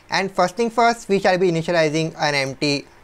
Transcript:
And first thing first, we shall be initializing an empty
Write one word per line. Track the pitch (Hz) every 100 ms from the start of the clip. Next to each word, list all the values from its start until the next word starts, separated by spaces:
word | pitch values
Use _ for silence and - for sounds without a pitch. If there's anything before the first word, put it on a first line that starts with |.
| -
And | 165 190
first | 190 180 180
thing | 233
first, | 226 233 233 -
we | 196
shall | 202 180
be | 190
initializing | 165 160 170 156 156 160 -
an | 151
empty | 143 135 131 151 143 - -